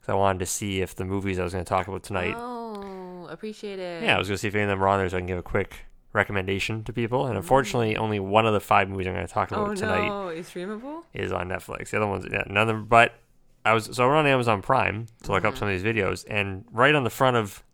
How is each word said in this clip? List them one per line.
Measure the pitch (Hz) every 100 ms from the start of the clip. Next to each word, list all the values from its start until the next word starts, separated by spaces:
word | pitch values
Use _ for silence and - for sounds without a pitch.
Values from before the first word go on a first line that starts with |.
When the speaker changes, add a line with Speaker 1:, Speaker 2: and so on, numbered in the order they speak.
Speaker 1:
'cause | -
I | 101
wanted | 98 95
to | 90
see | - 104 95
if | 92 -
the | 92
movies | 98 98 92
I |
was | 90
gonna | 92 87
talk | 95 90
about | 95
tonight | - 98 90 233
Speaker 2:
Oh, | 240 240 233 208 196 190 180 180 165
appreciate | - 220 214 208 190
it. | 180 170
Speaker 1:
Yeah, | 226 101
I |
was | 95
gonna | 98
see | 107
if | 104
any |
of | 101
them | 95
were | 95
on | 98
there | 95
so | 92
I |
can | 90
give | 90
a |
quick | - 104 95 - - - _
recommendation | 107 98 101 92 98 - 110
to | 110
people. | 117 117 123 143
And |
Speaker 2:
Mm. | 101
Speaker 1:
unfortunately, | 85 131 110 123 110 101
only | 110 104
one | 95 104 113
of |
the | 104
five | - 104 95
movies | 95 92
I'm | 92
gonna | 90
talk | - 98
about | - 208
Speaker 2:
Oh, | 202
Speaker 1:
tonight | 214 - -
Speaker 2:
no, | 202 190
it's | 165 175
streamable? | 180 185 214 262 320 -
Speaker 1:
is | - 98
on | 92 90
Netflix. | 90 - - -
The | 110
other | 104
ones, | 95 -
yeah, | 104 -
none | 101
of | 110
them. | 110 107
But | 117 117 - _ _ _ _ 107
I |
was, | 113 110 123
so |
I | 123
went | 151
on | 147
Amazon | 131 117 104
Prime | - 131 92 101 117 _
to | -
look | 98 104
up |
Speaker 2:
Mm-hmm. | -
Speaker 1:
some | 104
of | 92
these | 104 110
videos, | 95 95 -
and | 107 98 95 -
right | 110 135
on | 151
the | 117
front | - 135 120
of | 104 - -